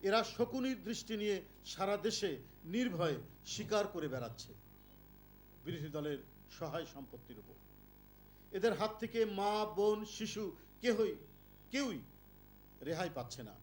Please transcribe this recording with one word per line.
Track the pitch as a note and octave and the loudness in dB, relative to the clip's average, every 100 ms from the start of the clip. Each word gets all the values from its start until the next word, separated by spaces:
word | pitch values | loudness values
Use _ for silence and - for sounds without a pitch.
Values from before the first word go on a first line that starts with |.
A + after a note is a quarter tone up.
এরা | G3 G#3+ | 6 6
শকুনির | G#3 - A#3+ B3+ B3+ C4 | 4 2 0 2 0 0
দৃষ্টি | G3+ A3+ - G#3+ | -2 -4 -2 -2
নিয়ে | G#3 G3 - - | 2 0 -2 -16
সারা | - - F#3+ G3+ | -12 -2 2 2
দেশে | A3 G#3+ G3+ C3+ - - | 2 2 0 -2 -8 -14
নির্ভয়ে | D#3+ G3+ B3 F3 E3 - - - - | -2 2 2 4 2 2 -4 -14 -8
শিকার | - G#3+ G#3 G3+ | -6 2 4 4
করে | F3 D#3 | 0 -2
বেড়াচ্ছে | B2+ A#2 A#2 - - - - - - - - - - - - | -2 -4 -8 -12 -14 -20 -20 -20 -20 -20 -20 -20 -20 -20 -16
বিরোধী | C#3+ E3+ D3+ | -8 -6 -4
দলের | D3 D3+ C#3 - - - | -2 -2 -4 -6 -18 -18
সহায় | - D#3+ D#3+ E3 | -8 -4 -4 -6
সম্পত্তির | C#3 C3+ A#2+ - A2 | -10 -12 -14 -14 -16
উপর। | G2 G2 - - - - - - - - - | -16 -18 -18 -20 -20 -20 -20 -20 -20 -20 -6
এদের | - G#3+ | 2 2
হাত | G3+ G#3+ G#3+ | 4 0 0
থেকে | A3+ A3+ | -2 2
মা, | A3 G3 G3+ G#3 G#3+ | 2 4 2 4 2
বোন, | G#3 G#3 G#3+ | 4 4 4
শিশু | G#3+ - G#3+ G#3 G#3 - - - | 0 -4 -4 -2 -4 -6 -16 -2
কেহই, | A#3+ A3 G#3+ - - - - - - | 2 4 4 2 -10 -18 -20 -20 -4
কেউই | C4 C#4 E3 - - - - - - - - | 0 0 -2 -8 -18 -20 -20 -20 -20 -20 -12
রেহাই | C3 D#3+ F3+ | -4 -2 -2
পাচ্ছে | D#3 A#2+ - | -2 -8 -8
না। | A2 G2 | -12 -14